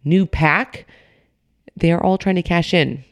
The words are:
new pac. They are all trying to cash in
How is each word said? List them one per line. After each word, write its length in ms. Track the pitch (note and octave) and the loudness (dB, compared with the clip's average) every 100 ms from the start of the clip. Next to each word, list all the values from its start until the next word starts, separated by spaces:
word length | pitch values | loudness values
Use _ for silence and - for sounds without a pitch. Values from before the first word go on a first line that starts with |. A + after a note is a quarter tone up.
new 220 | C#3 F#3 F#3+ | 2 0 2
pac. 600 | - D#3 E3 C4 - - - _ _ _ _ _ _ - - | 0 2 0 -2 -12 -20 -20 _ _ _ _ _ _ -20 -2
They 160 | E3 | 0
are 100 | E3+ | 2
all 160 | - F#3+ | 0 -2
trying 180 | F#3+ F#3 | 0 -2
to 60 | |
cash 320 | F3 E3+ D#3+ | 0 -2 0
in 300 | F3+ C#3 B2+ - | 0 0 -4 -14